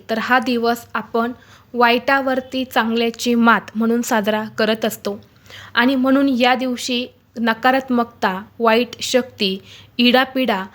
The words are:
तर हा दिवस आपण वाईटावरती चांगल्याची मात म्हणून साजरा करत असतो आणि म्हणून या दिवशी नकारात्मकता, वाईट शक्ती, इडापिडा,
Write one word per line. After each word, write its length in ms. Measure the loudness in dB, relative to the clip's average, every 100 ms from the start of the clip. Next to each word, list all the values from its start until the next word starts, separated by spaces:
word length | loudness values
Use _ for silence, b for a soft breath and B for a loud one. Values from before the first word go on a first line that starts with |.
| -4
तर 80 | -6
हा 180 | 0 0
दिवस 460 | 2 0 0 -2 -6
आपण 380 | -10 -4 -4 -4 -6 b b b
वाईटावरती 880 | 2 4 4 2 0 0 -2 -4 -6 -2
चांगल्याची 680 | 0 0 0 -2 -2 -2 2
मात 360 | 4 2 0 -4
म्हणून 260 | 0 0
साजरा 420 | 0 0 0 -2 -4 -2
करत 280 | -2 0 -4
असतो 340 | -4 -8 -10 -14 B B B B
आणि 220 | 0 2 2
म्हणून 340 | 2 2 2
या 240 | 2 2 2
दिवशी 500 | -2 -4 -4 -4 -6 -14 _ -4
नकारात्मकता, 1040 | -2 2 2 2 0 -2 -2 -2 -4 -4 -10 _
वाईट 400 | 2 2 0 -6
शक्ती, 560 | -2 -2 -2 -4 -4 -4 B B B 0
इडापिडा, 640 | 4 4 2 -2 -2 -2 -4